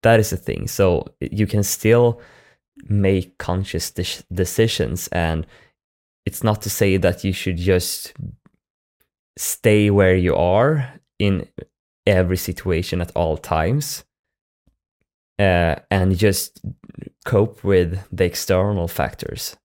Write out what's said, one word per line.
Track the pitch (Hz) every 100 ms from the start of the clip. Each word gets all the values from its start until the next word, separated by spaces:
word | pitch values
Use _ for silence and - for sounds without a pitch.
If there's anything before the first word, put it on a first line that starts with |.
That | 113 113
is | 107
the | 87
thing. | - 50 -
So | - 98 85 - _
you | - 101 104
can | 107
still | 98 - 107 120 120 113 - - _ _ _ - -
make | 101 98 95 87 _
conscious | - 92 98 90 -
de-, | - 92 - -
decisions, | 87 87 - 113 - 62 87 -
and | 87 82 80 78 - _ _ _ _ _ _ -
it's | -
not | 113 107
to | -
say | - 101 95
that | 90 90
you | 98
should | 90 - 85
just | 90 92 - - - - - - _ _ _ _ _ _ _ _ _ -
stay | - - 107 107 104
where | 101 95 92
you | 90
are | - 87 98 131 156 131 - _ _
in | 104 95 - - - _ _ _ -
every | 95 90 92
situation | - 87 95 85 90 90
at | 85
all | - 82 78
times, | - 80 82 139 147 - _ _ _ _ _ _ _ _ _ _ _ _ _ -
uh, | 98 87 82 - _
and | 98 92 90
just | 110 95 - - 101 - - - - _
cope | - 104 107 -
with | 101 95 87 95 -
the | 87
external | 90 - - 92 101 101 85
factors. | - 65 - - - - -